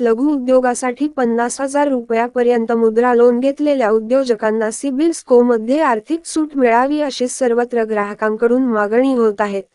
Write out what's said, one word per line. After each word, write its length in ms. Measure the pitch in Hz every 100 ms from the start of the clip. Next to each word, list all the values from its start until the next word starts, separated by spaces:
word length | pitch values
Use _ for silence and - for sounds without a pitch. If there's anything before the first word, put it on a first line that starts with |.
लघु 340 | 233 226 294
उद्योगासाठी 760 | 285 247 254 254 247 254 240 294
पन्नास 520 | 294 240 233 240 254
हजार 280 | 269 285 294
रुपयापर्यंत 840 | 254 226 226 240 247 240 240 226
मुद्रा 420 | 233 226 220 247
लोन 260 | 240 240 240
घेतलेल्या 500 | 269 277 294 277 214
उद्योजकांना 800 | 220 220 269 254 214 220 220 220
सिबिल 420 | - 277 262 330
स्कोरमध्ये 680 | 320 - 240 247 233 226 294
आर्थिक 400 | 302 220 214 330
सूट 320 | - 320 302 277
मिळावी, 440 | 247 233 269 302
अशी 280 | 294 - 254
सर्वत्र 560 | - 254 233 240 233
ग्राहकांकडून 800 | 220 208 202 208 214 214 233 254
मागणी 520 | 254 214 208 233 269
होत 260 | 254 226 202
आहे. 220 | 208 196 -